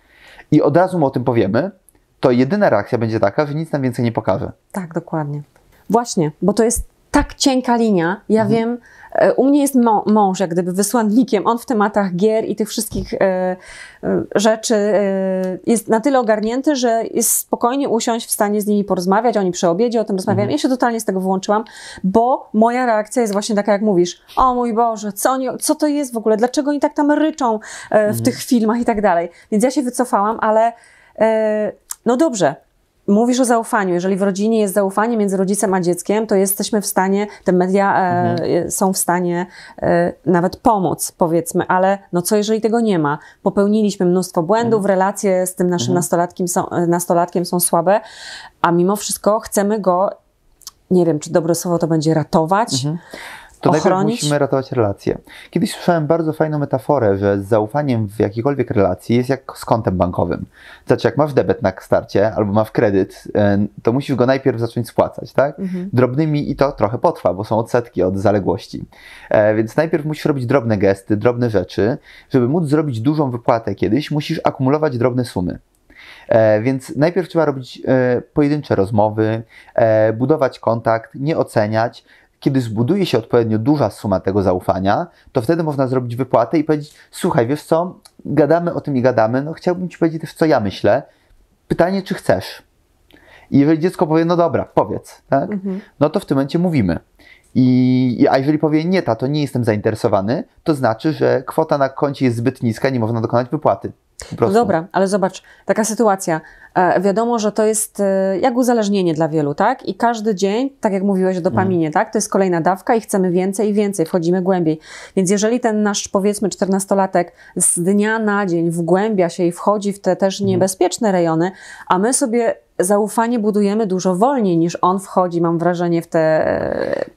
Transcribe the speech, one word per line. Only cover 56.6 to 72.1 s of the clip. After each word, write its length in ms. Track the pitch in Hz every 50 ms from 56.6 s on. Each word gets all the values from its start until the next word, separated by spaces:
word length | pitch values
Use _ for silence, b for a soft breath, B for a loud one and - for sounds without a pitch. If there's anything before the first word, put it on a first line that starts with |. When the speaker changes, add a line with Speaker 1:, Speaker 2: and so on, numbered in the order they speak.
| 143 139 143 123 - - 147 135 117 101 98
Speaker 1:
że 240 | 98 101 101 101 101
z 40 | 98
zaufaniem 600 | 98 113 107 107 107 - 147 151 139 120 110 107
w 120 | 98 104 -
jakiejkolwiek 520 | 104 104 107 117 113 143 143 131 117 -
relacji 440 | - 104 95 90 92 - - - 117
jest 140 | 123 123 127
jak 240 | 135 - - - -
z 100 | - -
kontem 320 | - 123 113 - 104 95
bankowym. 480 | 90 90 92 87 - 90 87 - - - B B B B B B B B
Znaczy, 200 | - 127 117 -
jak 100 | 113 -
masz 160 | 139 151 151 131
debet 280 | 123 98 92 - -
na 100 | - 95 - -
starcie 520 | - - 104 90 - - - 101 104 110 104
albo 180 | 107 107 101 98
masz 180 | 110 107 -
kredyt, 520 | - - 120 104 98 95 95 - - - - - -
e, 300 | 104 104 101 101 101 104 - - - -
to 100 | 117 120
musisz 220 | 139 143 - 135
go 100 | 120 120
najpierw 340 | 127 135 135 - 135 120 113
zacząć 280 | 117 113 - 123 120 -
spłacać, 440 | - - 87 82 - - - - -
tak? 260 | - 135 147 156 -
Speaker 2:
Mhm. 300 | 196 180 185 180 180 196 131
Speaker 1:
Drobnymi 580 | 120 123 123 127 147 160 156 147 147 - -
i 40 | 143
to 160 | - 135 143
trochę 260 | 147 - 107 101 117
potrwa, 360 | - - 175 156 - - 92 90
bo 100 | 92 107
są 140 | - 113
odsetki 460 | 110 113 - - 120 117 - - 90 90
od 140 | 92 95
zaległości. 680 | 98 98 101 104 104 87 90 87 - - - - - - - B B B B B B B B
E, 260 | - 110 104 107 107
więc 200 | 110 113 110 -
najpierw 300 | 151 160 160 170 156 147
musisz 200 | 151 151 - -
robić 200 | 151 143 135 123
drobne 320 | 117 135 139 120 117 107
gesty, 400 | 95 101 98 98 - - - 107
drobne 320 | 104 110 123 123 120 123 117
rzeczy. 480 | 104 95 90 - - 110 98 113 147 B B B